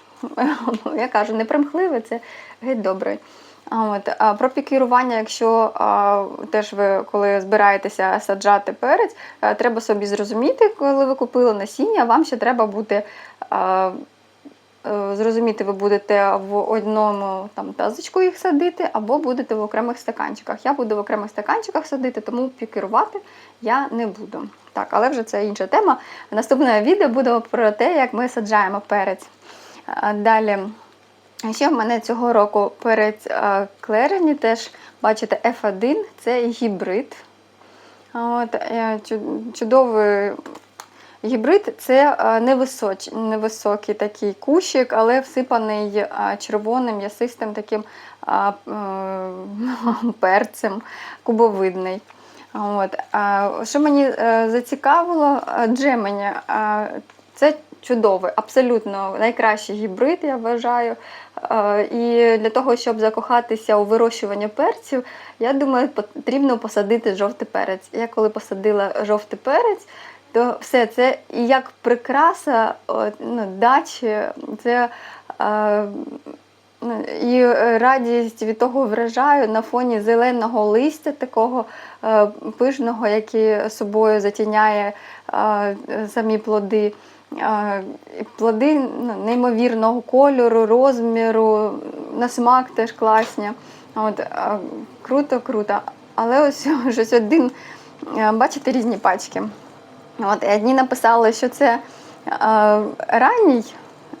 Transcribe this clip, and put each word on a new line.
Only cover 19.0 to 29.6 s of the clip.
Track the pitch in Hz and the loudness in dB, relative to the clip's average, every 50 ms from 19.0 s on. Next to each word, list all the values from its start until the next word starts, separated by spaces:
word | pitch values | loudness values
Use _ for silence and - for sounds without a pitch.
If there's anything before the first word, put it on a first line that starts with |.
| 214 208 262 | -2 0 -2
будете | 302 320 - 254 254 240 - 226 | 0 0 -2 -4 -4 -4 -4 -4
в | 214 | -4
окремих | 208 208 - 214 233 240 240 | -4 -4 -2 -2 -2 -2 -6
стаканчиках. | - - - 220 - - - 220 - - - - 220 - | -6 -8 -10 -6 -6 -6 -8 -8 -12 -8 -10 -10 -4 -2
Я | 262 285 | -2 -2
буду | 285 247 214 214 | -2 -2 -2 -2
в | 208 | -4
окремих | 202 - 220 214 208 214 | -2 -4 -4 -4 -4 -8
стаканчиках | - - 208 - - 453 440 - - 320 311 | -10 -8 -4 -2 -2 -2 -4 -4 -6 -6 -4
садити, | - 285 269 254 254 254 226 | -4 -6 -4 -4 -4 -6 -6
тому | 214 - 247 240 254 262 | -8 -6 -6 -4 -6 -6
пікірувати | 262 - 233 220 - 202 190 190 214 247 440 440 - 392 - - - - - - _ _ | -6 -12 -14 -8 -8 -8 -6 0 0 0 0 0 -6 -14 -16 -16 -20 -20 -20 -20 _ _
я | 233 214 233 269 277 - | -2 0 0 0 -2 -4
не | 226 233 233 | -4 -4 -4
буду. | 214 185 208 220 202 - 220 - 208 - _ _ - _ | -6 -6 -10 -14 -14 -12 -12 -12 -14 -16 _ _ -12 _
Так, | 202 208 - | -8 -6 0
але | - 202 226 262 | 0 2 2 2
вже | 285 240 220 | 0 -2 -6
це | - - 202 208 | -4 -4 -4 -4
інша | 208 202 - - | -4 -4 -6 -4
тема. | - - 339 427 339 - - - - - - - _ | 0 2 2 4 4 2 0 -4 -16 -20 -20 -14 _
Наступне | 208 214 214 - 269 254 285 247 220 214 | -4 -4 0 0 2 2 4 4 4 4
відео | 208 269 381 415 359 | 4 4 2 4 2
буде | 262 226 269 262 240 240 226 226 - | 0 2 2 2 2 0 0 -2 -4
про | - 233 226 214 | -2 2 2 2
те, | 208 214 240 320 359 | 2 2 0 2 2
як | 294 262 - - | 2 0 0 -2
ми | 214 247 247 | -4 -4 -4
саджаємо | - 240 214 202 220 208 196 190 202 202 202 | -4 -6 -2 0 2 2 2 2 -2 -6 -4
перець. | - 208 208 190 190 190 - - - _ _ _ - - - | -2 -2 0 0 -2 -4 -6 -10 -20 _ _ _ -20 -20 -20